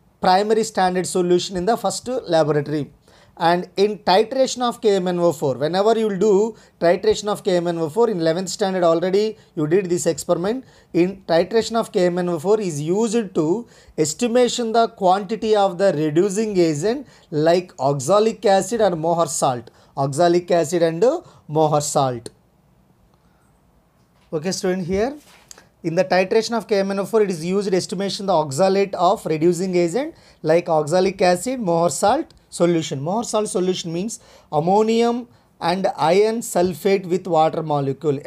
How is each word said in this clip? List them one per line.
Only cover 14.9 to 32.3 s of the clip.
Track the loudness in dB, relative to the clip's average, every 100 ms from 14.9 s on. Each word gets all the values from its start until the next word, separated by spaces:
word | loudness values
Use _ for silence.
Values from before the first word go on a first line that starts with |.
| 0 2 2 0 -4 0 2
of | 2 2
the | 0
reducing | 2 0 2 2 0 -2 2
agent | 2 2 -2 -4 -6 -20 -8
like | -2 2 2 0 -4
oxalic | -2 -2 2 2 2 0
acid | 2 2 2 0
and | 0 0
moher | -2 0 0
salt. | 0 -2 -2 -8 _ _ -4
Oxalic | -2 2 4 2 2
acid | 0 2 2
and | 0 2 2 2 -4 -20 -6
moher | 0 2 2
salt. | 0 0 0 -2 -10 _ _ _ _ _ _ _ _ _ _ _ _ _ _ _ _ _ _ _ _
Okay, | -8 -6
student, | -4 -4 -4 -2
here | -2 -2 -6 -16 -20 -20 -20 -20 _
in | -4
the | -2
titration | 2 2 2 2 0
of | -4 -2
K | -2
M | 0
N | -2
O | 0
four, | 2
it | 2
is | 0
used | -2 -2 0
estimation | 0 -2 -4 -6 -4 0
the |
oxalate | 0 0 0 2 2 0
of | 0 0 0
reducing | -2 0 2 0 0
agent | 0 0 -2 -6 -10 _ _
like | 0 0 2
oxalic | 0 2 0 0 2
acid, | 2 2 -2 -4
moher | -2 0 0
salt | 0 0 0 -2